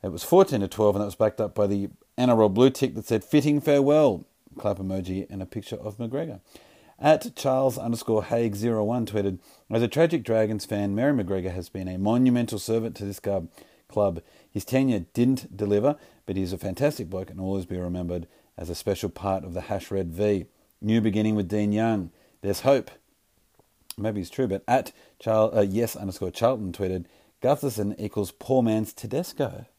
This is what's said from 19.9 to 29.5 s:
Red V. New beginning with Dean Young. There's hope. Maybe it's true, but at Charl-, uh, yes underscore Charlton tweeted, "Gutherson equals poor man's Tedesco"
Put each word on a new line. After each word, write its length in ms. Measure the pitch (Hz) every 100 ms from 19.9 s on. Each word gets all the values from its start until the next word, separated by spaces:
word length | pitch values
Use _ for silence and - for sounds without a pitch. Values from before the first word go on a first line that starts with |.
Red 220 | 98 90
V. 340 | 82 104 101 82 _ _ _
New 200 | 104 113
beginning 340 | 110 101 110
with 140 | 107 92
Dean 240 | 104 104
Young. 380 | 104 113 110 87 _ _ _
There's 200 | 98 101
hope. 300 | - 139 - - _ _ _ _ _ _ _ _ _ -
Maybe 220 | 104 104
it's 100 | 87
true, 180 | - 127
but 160 | 95 -
at 240 | 127 - - _ _
Charl-, 380 | - 110 110 113
uh, 40 |
yes 340 | 101 98 117
underscore 360 | - 98 90 95
Charlton 420 | - 113 127 98
tweeted, 320 | 85 95 92 85 _ _ _
"Gutherson 520 | 123 143 143 107 101 104
equals 340 | 107 - 98
poor 300 | - - 131
man's 300 | 117 110 107
Tedesco" 720 | - 113 131 180 - 131